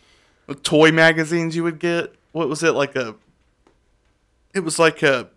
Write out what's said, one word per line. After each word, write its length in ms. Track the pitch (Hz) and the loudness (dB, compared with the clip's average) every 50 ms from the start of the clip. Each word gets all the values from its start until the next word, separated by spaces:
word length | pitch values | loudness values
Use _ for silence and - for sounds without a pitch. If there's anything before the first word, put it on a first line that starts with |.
| _ _ _ _ _ _ _ _ _ - 143 - - | _ _ _ _ _ _ _ _ _ -16 -14 -8 -4
toy 280 | - 160 151 160 160 | 0 2 4 4 4
magazines 640 | 160 160 160 160 160 160 160 151 170 170 165 165 160 | 4 4 4 4 2 0 -2 -2 -2 -4 -4 -4 -4
you 80 | 170 165 | -4 -4
would 160 | 170 160 151 | -6 -6 -4
get? 340 | 175 170 170 170 151 - _ _ _ _ - | -4 -4 -2 -4 -4 -8 _ _ _ _ -8
What 160 | 160 170 131 | -6 -4 -4
was 120 | 151 147 165 | -4 0 0
it? 80 | 160 | 0
Like 240 | 120 131 139 135 - | 2 0 -2 -2 -4
a, 200 | 135 120 110 110 _ _ _ _ _ _ _ _ _ _ _ _ _ _ _ _ _ _ _ _ _ _ _ _ _ _ _ - | -6 -6 -8 -10 _ _ _ _ _ _ _ _ _ _ _ _ _ _ _ _ _ _ _ _ _ _ _ _ _ _ _ -8
it 80 | 196 | -8
was 160 | 170 160 151 - | -6 -4 0 2
like 220 | 165 160 156 - | 2 2 2 2
a 280 | 160 143 131 120 107 - _ | 0 0 0 0 -4 -10 _